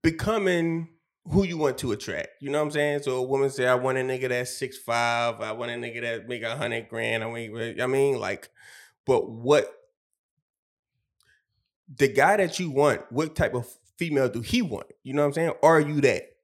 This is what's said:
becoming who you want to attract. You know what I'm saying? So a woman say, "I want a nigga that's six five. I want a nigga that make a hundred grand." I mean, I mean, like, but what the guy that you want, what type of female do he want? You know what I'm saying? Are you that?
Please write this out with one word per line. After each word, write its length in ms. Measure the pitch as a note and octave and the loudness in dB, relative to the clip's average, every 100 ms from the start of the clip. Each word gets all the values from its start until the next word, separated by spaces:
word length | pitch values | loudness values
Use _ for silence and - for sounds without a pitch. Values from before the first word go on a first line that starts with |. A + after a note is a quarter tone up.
becoming 880 | E3 D#3+ - A3 F#3+ F3 E3 E3 E3 _ _ _ - | 0 0 0 0 2 2 0 -2 -6 _ _ _ 0
who 180 | F3+ | 2
you 140 | F#3+ E3 | 2 0
want 200 | D3 B2+ | 0 0
to 120 | C3+ | -4
attract. 380 | G#2 - D#2 - _ | -4 -4 -6 -8 _
You 80 | C#3 | -4
know 100 | D3 | -2
what 60 | D3+ | 0
I'm 60 | |
saying? 320 | D3+ D3 D3 | 0 0 0
So 140 | C#3 C3 | -2 -2
a 60 | |
woman 260 | B2+ C3+ C#3 | 0 2 2
say, 180 | C3+ B2+ | 2 2
"I 80 | B2+ | 2
want 220 | C3 C3 | 2 0
a 40 | |
nigga 280 | C3 C3 B2+ | -2 -2 -2
that's 280 | B2 B2 - | -2 -4 -6
six 200 | B2+ - | -10 -10
five. 640 | - A#2 A#2+ A#2 A#2+ A2 | -2 0 2 2 -2 -2
I 100 | A2 | -8
want 200 | A2+ A#2+ | -6 -6
a 40 | A#2 | -6
nigga 260 | A#2+ A#2 | -8 -8
that 260 | A#2+ A#2 A2 | -6 -6 -8
make 160 | A#2+ | -8
a 120 | A2+ B2 | -6 -4
hundred 340 | A2+ A#2 A2 | -4 -6 -6
grand." 340 | A2+ A2+ A2+ | -6 -2 -2
I 80 | A2 | -4
mean, 500 | A#2 G#2+ A2+ A2+ - | -8 -10 -8 -8 -4
I 60 | B2+ | -2
mean, 320 | C3+ C#3 B2+ | 2 2 0
like, 300 | G2 G2+ - _ - - - _ - | -4 -8 -10 _ -20 -20 -20 _ 0
but 240 | B2+ - | 0 0
what 420 | A2+ A#2+ D3 - - _ _ _ _ _ _ _ _ _ _ _ _ _ _ _ _ _ _ _ _ - | -8 2 2 2 -8 _ _ _ _ _ _ _ _ _ _ _ _ _ _ _ _ _ _ _ _ -20
the 140 | B2 C3+ | 0 2
guy 300 | A2+ D3+ G#3 | 6 4 4
that 220 | F3+ - | 2 -2
you 120 | F3 | -2
want, 300 | C3+ D3 G2+ - | 2 2 2 -2
what 240 | A#2+ D#3+ D#3+ | -4 -4 -2
type 180 | D3+ | -2
of 140 | B2 A#2+ - _ - | -2 -8 -16 _ -8
female 320 | E3+ D3 B2+ | -2 2 0
do 120 | A2+ | -2
he 200 | A2+ B3 | -2 -2
want? 260 | F#3+ G#2 - - | 0 -6 -10 -18
You 100 | B2+ | -6
know 80 | C#3 | 0
what 40 | D3 | 0
I'm 60 | |
saying? 200 | D3 E3 - | 0 -2 4
Are 180 | D3+ D#3+ | 6 6
you 220 | D3 D3+ | 4 4
that? 220 | C3 F2+ - _ | 4 2 -4 _